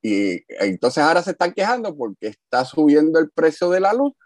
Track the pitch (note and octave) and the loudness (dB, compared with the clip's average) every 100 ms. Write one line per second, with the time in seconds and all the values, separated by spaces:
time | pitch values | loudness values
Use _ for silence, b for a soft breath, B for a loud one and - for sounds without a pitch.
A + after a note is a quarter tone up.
0 | A2 G2+ G2 F2 _ - G2+ F#2 B2 D3+ | -2 -2 -2 -4 _ -4 -4 -2 -2 2
1 | D3 C4 B3+ - F3 - G3 B3 G#3+ D3 | 2 2 -2 -4 -4 -2 -2 -2 -6 -8
2 | A2+ G2 G#2+ - _ B2 B2+ - D3+ D3 | -10 -8 -12 -14 _ -4 -2 2 4 4
3 | D#3 D#3+ D#3 - D#3+ D3+ F3+ F#3 G3 A#3 | 4 2 0 0 0 0 -2 2 0 0
4 | C#4+ _ | -2 _